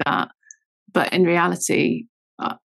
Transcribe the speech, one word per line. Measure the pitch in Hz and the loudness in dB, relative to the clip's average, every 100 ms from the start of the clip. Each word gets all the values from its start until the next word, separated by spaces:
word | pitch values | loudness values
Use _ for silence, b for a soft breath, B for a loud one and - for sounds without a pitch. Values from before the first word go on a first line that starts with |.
| 147 | 0
that. | 104 - _ b b b _ _ | -2 -4 _ b b b _ _
But | 180 110 | -2 0
in | 180 | 2
reality, | 175 175 175 180 - - - - - _ _ - | 2 4 0 -2 -2 0 0 -2 -8 _ _ -10
uh, | - - _ | -10 -10 _